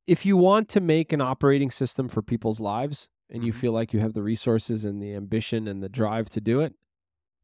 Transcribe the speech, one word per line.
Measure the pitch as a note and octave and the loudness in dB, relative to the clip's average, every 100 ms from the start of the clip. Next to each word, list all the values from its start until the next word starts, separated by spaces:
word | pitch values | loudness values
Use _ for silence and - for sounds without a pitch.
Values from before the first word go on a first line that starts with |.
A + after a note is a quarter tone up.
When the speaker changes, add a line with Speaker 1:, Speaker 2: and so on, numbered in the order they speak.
| - | 0
Speaker 1:
If | E3+ | 2
you | G3 F#3+ | 4 6
want | F#3 G#3 G#3+ | 6 4 2
to | G3+ | -2
make | E3+ D#3+ D#3 | 0 2 2
an | D3+ | -2
operating | B2+ C3 C#3+ C#3 C3+ | -2 2 4 4 2
system | - C3 - B2+ | -2 -4 -2 -4
for | A2+ | -4
people's | - A2+ A2+ G#2+ | -2 -2 -2 -2
lives | G2+ A2 C#3+ C#3+ - _ _ | -4 -4 -4 -6 -12 _ _
and | A#2 | -6
you | A#2 | -4
Speaker 2:
Mm-hmm. | A2+ | -2
Speaker 1:
feel | A#2+ | 0
like | A2+ A#2 | 0 0
you | G#2+ | 0
have | A2 | 0
the | G#2+ | -2
resources | G#2 A2+ B2 A2+ - A2 G#2 | -2 -2 2 2 0 -4 -4
and | G2+ | -6
the | G#2 G2+ | -8 -8
ambition | G2 A2 - A2+ G#2+ | -4 -4 -2 -4 -4
and | G2 | -6
the | F#2+ | -8
drive | A2+ G#2+ A2+ A2 | -2 0 0 -4
to | A2 | -2
do | G#2+ B2+ | 0 2
it, | D#3 - _ _ _ _ _ _ | 0 -4 _ _ _ _ _ _